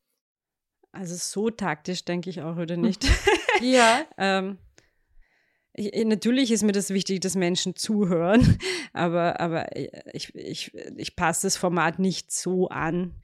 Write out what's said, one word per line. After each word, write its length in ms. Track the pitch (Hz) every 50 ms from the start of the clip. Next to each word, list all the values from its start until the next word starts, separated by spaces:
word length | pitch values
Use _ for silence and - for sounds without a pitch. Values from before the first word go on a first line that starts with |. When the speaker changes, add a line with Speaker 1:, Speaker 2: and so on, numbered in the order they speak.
| _ _ _ _ _ _ _ _ _ _ _ _ _ _ _ _ _ _ -
Speaker 1:
Also 220 | - 190 170 175
so 340 | 175 - - - 196 214 226
taktisch 560 | 226 - 196 175 151 151 - 185 180 170 -
denke 240 | - 175 175 170 185
ich 120 | 185 175
auch 160 | 147 160 170
wieder 200 | 170 170 160 175
nicht. 280 | 170 170 214 190 - -
Speaker 2:
<laughs> 100 | 269 - - - - 381 - - - 453 370
Ja. 420 | 233 254 254 254 233 226 233 269 320 - -
Speaker 1:
Ähm, 400 | - 190 196 190 190 190 190 202 185 - - _ _ _ _ _ _ _ _ _ - - _ _ _ _ _ _ _ _ _ -
ich, 200 | - 208 214 -
ich, 120 | - 226
natürlich 440 | 220 214 175 - 220 247 262 269 220
ist 140 | 226 202 202
mir 80 | 214
das 200 | 196 202 190 -
wichtig, 280 | 190 196 175 - 190 180
dass 160 | 175 185 165
Menschen 400 | 190 180 175 180 - - 185 170
zuhören, 800 | - - - 220 208 208 175 185 160 170 175 208 247 262 - - - 359 381 370
<laughs> 180 | 339 277 - -
aber, 480 | - 165 175 165 175 170 175 - -
aber 340 | 170 170 165 156 - - -
ich, 580 | - 139 - - - - - - - - - -
ich, 400 | - - - 170 - - - - - - - -
ich 220 | - - - -
passe 300 | - 175 165 165 - -
das 100 | 190 -
Format 420 | - - 180 175 175 156 165 165 185
nicht 320 | 190 190 165 - - -
so 380 | - - - 175 185 185 185 -
an, 460 | - 131 151 165 170 175 180 175 - -